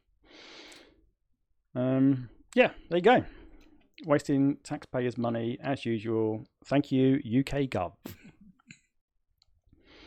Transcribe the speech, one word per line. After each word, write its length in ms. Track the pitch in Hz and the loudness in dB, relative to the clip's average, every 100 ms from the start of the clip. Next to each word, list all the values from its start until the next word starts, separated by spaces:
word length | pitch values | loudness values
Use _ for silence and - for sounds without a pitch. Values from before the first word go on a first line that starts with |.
| _ _ _ - - - - - - _ _ _ _ _ _ _ _ 127 | _ _ _ -20 -20 -20 -20 -20 -20 _ _ _ _ _ _ _ _ -4
um, 540 | 127 131 135 131 123 - _ 240 | 0 2 2 0 -4 -18 _ 2
yeah, 160 | 240 - - | 2 0 -4
there 100 | 170 | 2
you 40 | |
go. 220 | 185 254 - - - - - - _ - 165 | 4 4 2 -10 -20 -20 -20 -20 _ -10 0
Wasting 500 | 147 - 139 139 147 | 0 2 2 2 0
taxpayers' 520 | - 151 - 131 123 117 | -6 -12 -8 -4 -4 -2
money 400 | 117 117 117 120 | -4 -4 -4 -6
as 220 | 135 135 117 | -6 -4 -4
usual. 580 | 113 110 110 110 110 - _ | -4 -2 0 0 -4 -10 _
Thank 260 | - 143 - | -2 0 2
you, 300 | 135 131 139 | 2 4 2
U 220 | 117 120 | 0 0
K 240 | 135 143 135 | 0 -2 -4
Gov. 240 | 110 87 - - - - - - _ - - _ _ _ _ _ _ _ _ _ _ _ - | -4 -6 -10 -20 -20 -20 -20 -20 _ -20 -20 _ _ _ _ _ _ _ _ _ _ _ -20